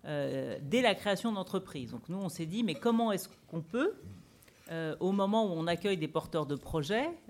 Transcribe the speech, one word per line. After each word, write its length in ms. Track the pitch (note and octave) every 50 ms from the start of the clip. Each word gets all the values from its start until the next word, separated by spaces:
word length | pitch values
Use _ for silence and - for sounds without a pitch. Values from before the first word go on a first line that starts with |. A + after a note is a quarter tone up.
| -
euh, 540 | - D3+ D3 C#3+ C3+ C3 C3+ C3 C3 G#2 - D3
dès 200 | C#3 E3 B3 B3+
la 140 | A3+ G3
création 340 | F#3+ - G#3 G3+ G#3+ - A#3
d'entreprise. 600 | A3 G3 F#3 F#3 - F#3+ F#3+ - - D3+ B2+ A2 A#2+
Donc 160 | A#2+ - -
nous, 100 | E3+ F#3+
on 100 | G3 F3
s'est 180 | - - E3+
dit, 180 | D#3+ F3 A3 A#3+
mais 100 | G3+ D#3
comment 380 | - - A#3+ A#3 A3+ A#3 A3+ G3+
est-ce 160 | F3+ - - - - -
qu'on 160 | - - E3 D#3+
peut, 300 | - - A#3+ D4 G4 - - - - - - - - - - - - - - - - E3
euh, 240 | E3 E3 D#3 D3+ -
au 140 | - F#3 G3
moment 340 | G3 G3 G3 G#3 A3+ A3+
où 100 | G3+ F3
on 120 | D#3+ D#3+ E3+
accueille 300 | E3+ E3+ - G#3 G3 F3+
des 100 | D#3 C#3+
porteurs 380 | - D#3+ D3+ - - E3 D3+
de 100 | C3+ C#3+
projets 520 | C3+ - - - D#3+ C#3+ C#3+ G3+ A3+ C#4 E4 E4+ D#4+ -